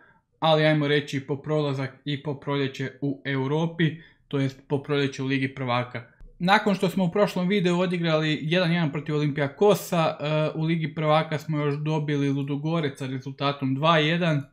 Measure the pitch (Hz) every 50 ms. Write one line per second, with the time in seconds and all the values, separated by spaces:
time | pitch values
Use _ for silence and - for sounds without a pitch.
0 | - _ _ _ _ _ _ _ 156 160 156 156 156 156 151 151 143 143 147 147
1 | 143 - 143 135 135 - 143 135 - 147 156 151 147 143 131 139 135 127 - -
2 | _ 147 147 139 - 156 135 139 - 147 143 143 135 131 135 - 135 131 - -
3 | 139 143 139 - - 139 139 135 131 135 147 156 165 165 165 - 165 147 - -
4 | - - _ _ _ _ 147 139 135 131 135 - _ - 147 139 143 151 147 143
5 | 139 139 139 - 131 135 135 131 135 131 - 135 131 123 120 123 120 120 - 117
6 | - - _ _ - - - - 175 185 202 214 - 214 190 - 196 170 - 190
7 | 185 170 - 208 202 170 - 185 180 180 208 202 170 180 175 180 185 175 180 175
8 | 170 165 156 156 156 156 151 - - 156 170 185 180 165 170 175 165 143 139 151
9 | 139 - 151 147 151 147 139 156 143 139 - - 202 208 185 - - - 185 170
10 | 160 - - - 143 151 156 156 156 156 - 160 160 160 170 165 160 147 - 165
11 | 156 151 151 160 160 160 156 139 - 156 156 147 147 147 143 147 151 156 156 151
12 | 147 151 147 139 139 139 139 139 139 143 143 139 147 156 165 170 151 139 139 -
13 | 139 127 131 131 - 143 135 - 139 143 139 - 135 131 135 135 156 165 170 156
14 | 151 151 170 170 180 165 151 143 - -